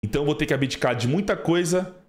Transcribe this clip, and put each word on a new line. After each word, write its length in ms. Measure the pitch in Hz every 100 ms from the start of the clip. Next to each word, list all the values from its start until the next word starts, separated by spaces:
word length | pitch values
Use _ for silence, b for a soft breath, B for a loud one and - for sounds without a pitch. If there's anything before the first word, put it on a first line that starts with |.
Então 200 | 104 139
eu 20 | 147
vou 100 | 147
ter 100 | 156
que 80 |
abdicar 420 | 139 135 - 135 120
de 120 | 117
muita 300 | 156 202 202
coisa 580 | - 170 180 180 185 -